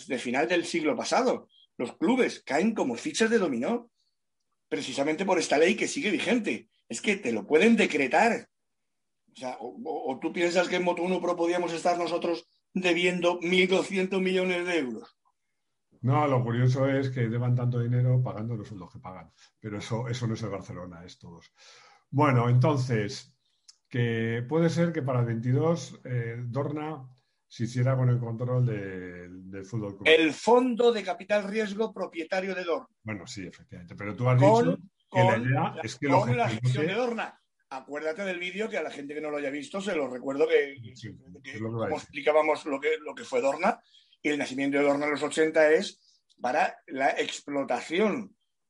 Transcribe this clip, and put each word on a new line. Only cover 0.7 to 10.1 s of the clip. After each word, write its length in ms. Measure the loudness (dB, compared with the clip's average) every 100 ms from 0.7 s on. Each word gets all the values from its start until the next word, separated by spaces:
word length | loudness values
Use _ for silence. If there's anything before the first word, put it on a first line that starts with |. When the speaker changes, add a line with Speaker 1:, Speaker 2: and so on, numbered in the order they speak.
| -2 0 -2
Speaker 1:
pasado. 520 | 0 2 2 -2 -6 _ _ _
Los 180 | -8 -2
clubes 460 | 0 2 2 -2
caen 300 | -4 0 2
como 220 | 0 -2 -2
fichas 340 | -6 0 2
de 80 | 2
dominó, 520 | 2 0 -2 -2 -6 _ _ _ _ _ _ _ _
precisamente 580 | -6 -4 -2 -2 0 0
por 140 | 0
esta 180 | 2 4
ley 180 | 4 2
que 120 | -2
sigue 240 | -2 -2
vigente. 560 | -2 0 0 0 -6 -8 _ _
Es 120 | -6
que 140 | -2 -2
te 160 | -2
lo 160 | -4 2
pueden 300 | 4 6 6
decretar. 720 | 4 2 2 4 4 2 -6 _ _ _ _ _ _ _ _
O 60 | -12
sea, 180 | -10 -10
o, 60 | -12 -12 -10
o, 260 | -8 -6